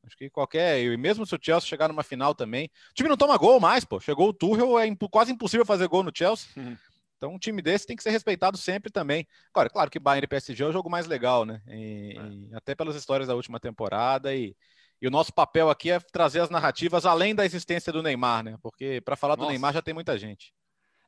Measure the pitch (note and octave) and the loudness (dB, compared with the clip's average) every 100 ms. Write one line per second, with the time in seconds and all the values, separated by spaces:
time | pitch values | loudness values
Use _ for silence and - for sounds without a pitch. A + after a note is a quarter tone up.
0 | A#2 _ C#3 - C#3 D#3+ F3 C#3 A#2+ A#2 | -20 _ -12 -6 -4 0 0 2 0 0
1 | D3 G#3+ G#3 - - - - - D#3 D#3 | -2 -2 -4 -6 0 0 0 -2 -2 -2
2 | C#3+ B2+ C#3 C#3+ A2+ A#2+ D#3+ _ - - | -6 -2 -2 -2 -4 -6 -8 _ -18 -4
3 | D4 C#4+ C#4+ C#4+ G3 B3+ F3 A#3+ - G2 | 0 4 6 6 8 8 8 4 0 -6
4 | - D3 G3 G3+ F3 A3 B3+ A#3+ A3 G3+ | -4 2 2 2 2 2 4 4 2 -2
5 | G3+ G#3+ A#3+ B3 G#3+ A3+ A3+ G3 F3+ F3 | 0 2 2 0 -2 0 2 2 4 2
6 | F3+ - F3 A3 - - B2 A#2 _ _ | 0 0 0 0 -6 -14 -14 -14 _ _
7 | _ _ C#3 F#3 A3 G#3 D#3 G3+ - A#3 | _ _ -12 -8 -8 -4 0 -2 -2 -8
8 | A3 G#3+ A3 F3+ F#3 G3 - G3 A3 G3+ | -2 -2 0 0 0 0 -4 -6 -6 -6
9 | D3 D3+ D#3+ _ _ - A#2 G#3 D3 D#3+ | -2 -2 -4 _ _ 2 2 2 -2 0
10 | C#3 C#3 C3+ C#3+ - A#2 D3 F3 F3 F3 | 0 0 0 -4 -6 -4 -4 -2 -4 -6
11 | E3 C#3+ B2 B2+ A2 A2 A2 A2 A2 G#2+ | -4 -2 2 2 0 -8 -16 -16 -14 -12
12 | G#2 G#2+ G#2+ G2+ G2+ A2 - C#3 D#3 D3 | -14 -14 -16 -16 -16 -14 -10 -8 -6 -8
13 | - C3+ C3 B2 B2 A#2 A#2+ A2 G#2 G2 | -2 -2 -2 -6 -6 -12 -12 -8 -4 -2
14 | B2 C3+ C3+ C3+ G#2+ - _ _ _ _ | 0 0 -2 -6 -6 -12 _ _ _ _
15 | B2+ C#3+ D#3+ - - E3 D#3+ C#3+ E3 F3 | -2 0 0 2 2 4 4 2 0 -2
16 | - - D#3+ D#3 E3 E3+ D3+ - E3 E3+ | -2 0 0 2 0 0 0 0 0 2
17 | F3+ E3 G3 G#3 G3 E3+ - E3+ - D#3 | 4 4 2 2 0 -2 -4 -4 -2 -4
18 | D#3+ B2+ B2 A2+ A2 A2 A#2 - C3+ B2+ | -2 0 0 0 -2 -12 -16 -10 -8 -6
19 | G#2+ C#3 C#3+ D3 D3 C3 C#3+ D3+ D#3+ D#3+ | -6 -4 -2 -2 -2 -2 -2 -2 -6 -8
20 | E3 A#2 G#2+ G2+ - _ _ _ _ _ | -6 -6 -6 -16 -20 _ _ _ _ _